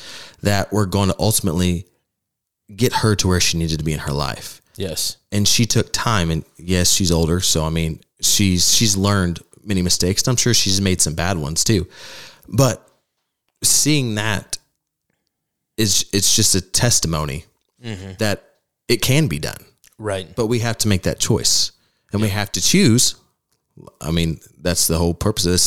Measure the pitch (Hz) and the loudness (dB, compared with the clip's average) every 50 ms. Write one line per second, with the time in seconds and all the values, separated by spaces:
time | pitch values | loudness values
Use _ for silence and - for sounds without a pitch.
0 | - - - - - - - - - 101 101 98 - - 98 104 104 90 95 98 | -12 -18 -18 -18 -20 -20 -10 -4 -2 0 0 0 0 0 0 0 0 0 0 0
1 | 101 95 - - 92 107 110 - - 90 78 90 90 90 87 85 - _ _ _ | 2 0 0 2 2 2 2 0 0 0 0 0 2 0 0 -2 -4 _ _ _
2 | _ _ _ _ _ _ _ _ _ _ _ _ _ - 104 95 123 117 - - | _ _ _ _ _ _ _ _ _ _ _ _ _ -14 -6 -2 -2 0 0 2
3 | - 110 104 - - 92 92 85 - - - 82 82 80 80 78 76 80 76 71 | 2 2 2 2 2 2 2 2 2 0 0 -2 -2 -2 -2 -2 -2 -2 -4 -4
4 | - 73 69 71 69 65 - - - - - - _ _ - - 101 87 76 - | -4 -4 -4 -4 -4 -4 -6 -10 -12 -16 -18 -20 _ _ -12 -10 -8 -8 -6 -6
5 | - - - _ _ - 101 104 101 - - - 117 107 - 117 - - - - | -6 -6 -8 _ _ -6 -2 0 2 2 2 2 2 2 2 0 0 -2 -2 -4
6 | - 120 113 98 85 82 80 78 - _ _ - 82 87 92 90 87 - - - | -2 0 0 2 2 0 0 -2 -4 _ _ -10 -4 -2 0 2 2 2 2 2
7 | 98 85 85 82 85 78 85 90 - - - 80 78 80 80 82 82 80 76 - | 2 2 2 2 2 2 0 0 0 0 0 0 -2 -2 -2 -2 -2 -2 -4 -8
8 | _ _ _ - - - - - 101 95 90 87 87 - - - 117 107 98 98 | _ _ _ -4 -2 0 2 2 4 2 2 2 2 2 2 2 2 2 2 2
9 | 95 101 101 98 90 87 82 - - _ _ - - 104 101 92 90 90 - - | 2 2 2 2 0 0 -2 -6 -10 _ _ -14 -8 -4 -2 0 0 0 0 0
10 | - 90 98 - - 131 123 - - 123 110 - - 101 98 98 98 95 92 - | 0 0 0 0 0 0 0 0 2 2 2 2 2 2 0 0 2 2 2 0
11 | - 82 76 78 82 92 101 82 73 69 80 - - - 113 90 78 - - - | 0 -2 -2 -2 -2 -2 -2 -2 -4 -4 -2 -2 0 2 2 0 0 -4 -10 -20
12 | - - - - - - - - _ - - 107 135 123 - - _ _ _ _ | -20 -20 -18 -20 -20 -20 -20 -20 _ -4 0 2 2 2 2 -2 _ _ _ _
13 | _ _ _ _ _ _ _ _ _ _ _ - - - - - - 143 151 147 | _ _ _ _ _ _ _ _ _ _ _ -4 0 0 2 2 2 2 2 0
14 | 131 117 107 107 107 110 101 - - - - - _ _ _ _ _ _ _ _ | 0 -2 -2 -2 -2 -2 -2 -4 -4 -8 -12 -14 _ _ _ _ _ _ _ _
15 | _ _ _ _ _ _ _ _ _ _ _ _ _ _ _ - 110 101 92 - | _ _ _ _ _ _ _ _ _ _ _ _ _ _ _ -2 0 0 0 -2
16 | - - - 101 92 - - - 101 - - 92 - - - - - 120 - - | -2 -2 -2 0 2 2 2 4 4 2 2 0 -2 -2 -2 0 2 2 2 2
17 | - 82 80 76 78 73 67 78 - _ _ _ _ _ _ _ 120 117 107 92 | 0 -2 -2 -4 -4 -6 -8 -10 -12 _ _ _ _ _ _ _ -12 -12 -12 -12
18 | 95 98 95 - 110 104 95 - - _ _ _ _ _ _ _ _ - 120 - | -12 -12 -6 -4 -2 -2 -2 -4 -8 _ _ _ _ _ _ _ _ -2 -2 0
19 | - 127 127 151 160 104 71 76 78 - - - - _ _ _ _ _ _ - | 2 2 2 2 2 0 -2 -4 -6 -8 -10 -10 -18 _ _ _ _ _ _ -10
20 | 110 104 98 95 92 78 - - 113 107 123 117 117 117 110 - - 107 98 90 | -6 -6 -6 -6 -6 -8 -6 -4 -2 0 0 0 -2 -2 -2 -2 0 0 0 0
21 | - 82 - - - - 117 69 58 - - - - - - _ _ _ _ _ | 0 -2 -2 -2 0 0 0 0 2 0 0 0 0 -2 -6 _ _ _ _ _
22 | _ _ - 104 110 104 95 104 101 - - 92 - - - 190 208 127 110 123 | _ _ -4 -2 0 0 0 -2 -4 -4 -4 -2 0 2 4 6 6 6 6 4
23 | - - - - _ _ _ _ _ _ _ _ _ _ - - - - - - | 4 2 -2 -6 _ _ _ _ _ _ _ _ _ _ -20 -20 -20 -20 -18 -10
24 | - 71 82 85 82 82 78 - - - _ - 76 87 82 - - - 82 80 | -4 -2 0 0 0 0 -2 -6 -10 -20 _ -6 -4 -2 0 0 0 0 0 0
25 | 85 85 85 - - 104 - - - 87 90 90 - | 0 0 0 0 -2 -2 0 0 0 0 2 2 2